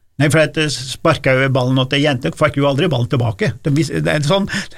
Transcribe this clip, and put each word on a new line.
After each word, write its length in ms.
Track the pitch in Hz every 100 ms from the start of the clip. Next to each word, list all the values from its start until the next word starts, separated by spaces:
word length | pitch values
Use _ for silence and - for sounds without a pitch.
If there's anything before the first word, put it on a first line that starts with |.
| _ -
Nei, 80 | 147
for 100 | 160
at, 180 | 151 -
eh, 100 | 151
sparka 640 | 131 131 - 131 127 135
jo 160 | 131 135
ballen 280 | 131 127 131 127
til 120 | 139
jenter, 280 | 151 131 160
fikk 240 | - 151 -
jo 100 | 143
aldri 200 | 139 143
ballen 180 | 127 120
tilbake. 460 | 135 113 - 214 -
Det 100 | 156
vis-, 180 | 143 147 160
det 40 | 156
er 120 | 156
sånn, 260 | 143 196 202 196 -